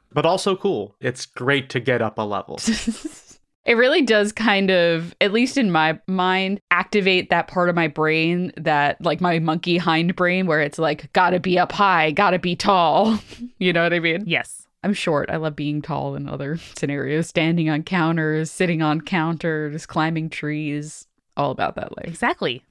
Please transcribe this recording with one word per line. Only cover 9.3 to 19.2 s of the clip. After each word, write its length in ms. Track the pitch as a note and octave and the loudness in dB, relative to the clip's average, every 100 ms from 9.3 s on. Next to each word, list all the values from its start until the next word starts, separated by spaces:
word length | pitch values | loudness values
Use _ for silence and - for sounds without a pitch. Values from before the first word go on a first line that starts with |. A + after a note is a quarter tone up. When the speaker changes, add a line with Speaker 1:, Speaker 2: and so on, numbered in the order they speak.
| E3 | 0
Speaker 2:
monkey 360 | D#3+ E3 F3 F3 | 0 -2 0 0
hindbrain 720 | F3 D#3+ E3+ F3+ F3+ F#3 F#3 | 2 2 2 0 0 0 0
where 140 | D#3 | 0
it's 180 | D3 - | 0 -2
like, 340 | D#3+ D3+ - | -2 -2 -2
"Gotta 260 | G3 F3+ F3+ | 0 2 2
be 180 | F#3 F3 | 0 0
up 140 | E3+ | 0
high, 400 | - G3+ F3 D#3 | 2 2 4 2
gotta 260 | D3+ G3+ F3+ | 2 2 2
be 160 | F3+ | -2
tall." 640 | F3 G#3 F#3+ E3 D3 A3 A3 - - | -2 2 4 4 4 4 0 -4 -16
<laughs> 200 | A#3+ - | -14 -4
You 140 | F3+ | 0
know 100 | E3+ | 2
what 100 | E3+ | 2
I 60 | F3 | 2
mean? 240 | E3 E3 | 0 -2
Speaker 3:
Yes. 440 | G3+ C#3+ - - - _ | -2 -2 -4 -14 -20 _
Speaker 2:
I'm 80 | F#3 | -4
short. 360 | G3+ - D3 - | -2 0 0 0
I 60 | D#3+ | -4
love 180 | D#3 D3 | -4 -4
being 260 | D3 D3 | -4 -4
tall 320 | C#3+ C#3+ C#3 | -4 -4 -4
in 140 | C#3 C#3+ | -6 -8
other 300 | C#3+ C#3+ E3 - | -8 -6 -8 -10
<laughs> 100 | - | -8
scenarios. 480 | D3 C#3+ C3 D3+ E3 | -4 -4 -2 -2 -2
Standing 420 | F3 D#3+ E3+ D#3 | 0 2 2 2
on 140 | D3+ | 0
counters, 720 | D#3+ F#3 D#3+ E3 D#3 D#3 D#3+ | -2 0 0 0 0 0 -2
sitting 300 | - F#3 D#3+ | -2 0 2
on 180 | D#3 D3+ | 0 0
counters, 840 | D#3 F#3 | -2 -2